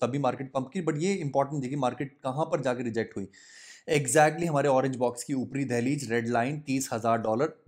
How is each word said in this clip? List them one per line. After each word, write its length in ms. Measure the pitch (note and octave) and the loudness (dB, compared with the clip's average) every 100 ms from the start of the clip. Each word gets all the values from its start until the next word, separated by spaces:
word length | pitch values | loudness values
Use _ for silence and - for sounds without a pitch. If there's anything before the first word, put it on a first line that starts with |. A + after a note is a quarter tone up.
तब 80 | A#2+ | -2
भी 100 | C#3 | 0
मार्केट 320 | C3 A#2+ C3+ | 0 -2 -4
पंप 180 | C3+ B2+ | -6 -4
की। 80 | F#3+ | -4
But 160 | D#3+ D3+ | -2 0
ये 160 | F3+ | 0
इंपॉर्टेंट 500 | F#3+ D3 C3+ C3+ D3+ | 0 0 0 0 -2
थी 60 | B2+ | -4
कि 60 | C#3+ | -2
मार्केट 380 | B2+ A#2+ C#3 - | -2 -2 -8 -6
कहाँ 220 | C3 C3+ D#3+ | -6 -2 -2
पर 160 | E3 | -2
जाके 220 | C3 B2 | -2 -2
रिजेक्ट 340 | A#2+ A2+ G#2+ G2+ | -2 -4 -4 -6
हुई। 100 | F#2+ - - - - - - | -10 -14 -20 -20 -20 -14 0
Exactly 560 | D3+ B2+ D#3 D3+ D#3 E3+ | 0 4 6 6 4 0
हमारे 220 | C#3+ C#3+ | 2 4
ऑरेंज 260 | C3 C3+ B2 | 4 2 0
बॉक्स 280 | A#2+ - | -2 -2
की 100 | - | -4
ऊपरी 320 | C3+ A2+ C3+ C3 | -4 -4 -4 0
दहलीज, 460 | A#2+ B2 D3 A2+ | 0 0 0 0
रेड 160 | A#2+ A#2 | -2 2
लाइन, 320 | A#2 B2 D3+ | 0 0 -2
तीस 300 | C3+ C3+ C3+ | -2 -2 -2
हज़ार 240 | A#2 A2+ A2+ | -2 2 2
डॉलर, 320 | A2 A2 D#3+ - | 2 0 0 -4